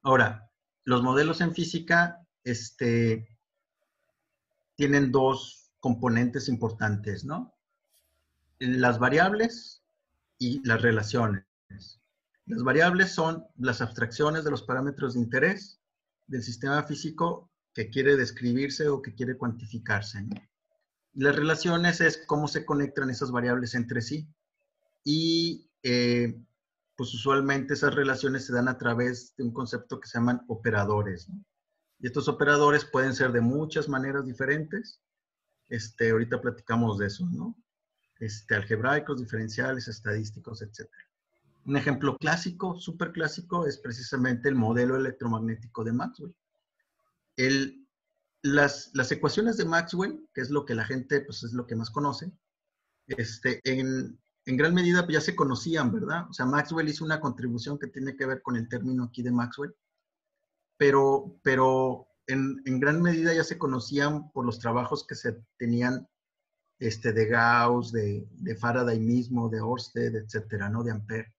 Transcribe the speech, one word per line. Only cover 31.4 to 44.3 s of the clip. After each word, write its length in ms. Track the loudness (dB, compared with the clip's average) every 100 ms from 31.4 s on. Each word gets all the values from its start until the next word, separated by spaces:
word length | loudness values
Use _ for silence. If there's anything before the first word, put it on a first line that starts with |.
| -16 _ _ _ _ _
Y 80 | -6
estos 200 | -4 -2
operadores 580 | 2 4 6 6 6 2
pueden 280 | 0 2
ser 180 | 2 2
de 100 | 4
muchas 460 | 2 2 -2 -4 -2
maneras 380 | -2 -2 -4 -6
diferentes. 760 | -4 -2 -2 -2 -8 -10 -18 _ _ _ _ _ _ _
Este, 420 | -8 -8 0 2
ahorita 300 | 2 0 -2
platicamos 560 | -4 -8 -2 0 2 0
de 100 | -2
eso, 180 | -2 -4
¿no? 260 | -4 -6 -10 _ _ _ _ _ _
Este, 360 | -8 -8 -2 -2
algebraicos, 640 | 0 -2 0 0 -2 -6
diferenciales, 680 | -6 -6 -6 -4 -4 -4 -8
estadísticos, 760 | -8 -4 -4 -6 -12 -16 -14
etcétera. 420 | -14 -16 -20 _ -20 _ _ _ _ _ -2
Un 120 | 0
ejemplo 400 | 0 0 0 0
clásico, 600 | -2 -2 -4 -6 -6 -6
súper 320 | -10 -6 -6
clásico, 540 | -4 -6 -6 -6 -4 -2
es 120 | -4
precisamente 720 | -10 -10 -6 -2 0